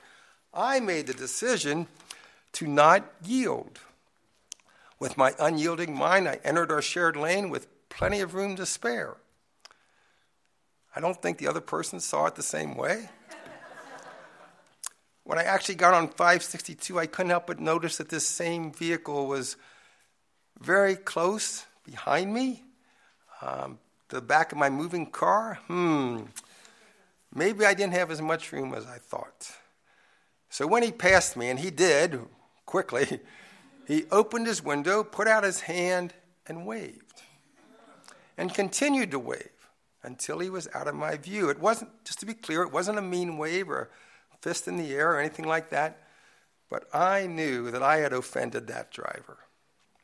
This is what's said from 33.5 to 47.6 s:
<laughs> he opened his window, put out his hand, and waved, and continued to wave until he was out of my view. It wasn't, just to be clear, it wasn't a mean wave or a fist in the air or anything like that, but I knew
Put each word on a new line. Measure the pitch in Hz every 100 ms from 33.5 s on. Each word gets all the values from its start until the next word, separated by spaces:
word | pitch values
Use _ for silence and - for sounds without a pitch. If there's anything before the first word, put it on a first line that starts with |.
<laughs> | - - - -
he | 151 -
opened | 202 214 233 226
his | 175
window, | 143 143 160 214
put | 214 - 220
out | 220
his | 196 180
hand, | - 175 180 180 175 - _ _ -
and | 165
waved, | 196 226 67 - - - - _ _ _ - - - - - - _ -
and | 180
continued | 202 190 - 285 269 196
to | 139
wave | 117 - - _ _ _ _ _
until | 123 123 - 160
he | 185
was | 185 156
out | - 147
of |
my | 147 151 147
view. | 170 208 156
It | 143
wasn't, | 202 226 233 -
just | - -
to | 202
be |
clear, | 226 - 160
it | 175
wasn't | 170 185 214
a |
mean | 185 180 175 156
wave | 156 180 175
or | 131 120 - - - _
a | _
fist | 165 175 180
in | 180
the | 151
air | 139 160
or | 147
anything | 156 160 160
like | 160 160
that, | 143 156 - _ _ _ _ _ _ -
but | - -
I | 147 180 196 185
knew | 165 156 123